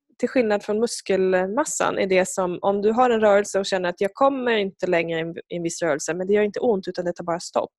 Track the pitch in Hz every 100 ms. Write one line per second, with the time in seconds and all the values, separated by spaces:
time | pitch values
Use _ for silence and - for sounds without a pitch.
0 | _ _ 247 269 220 208 - 214 233 -
1 | - 190 190 185 190 226 302 - - -
2 | 196 185 185 - 180 175 196 202 208 226
3 | 254 226 214 202 202 190 196 190 180 180
4 | 196 - 277 269 247 226 196 - 180 175
5 | 170 165 165 170 - 175 170 - 170 147
6 | - 170 185 208 208 - 247 196 185 185
7 | 175 - 175 170 - - -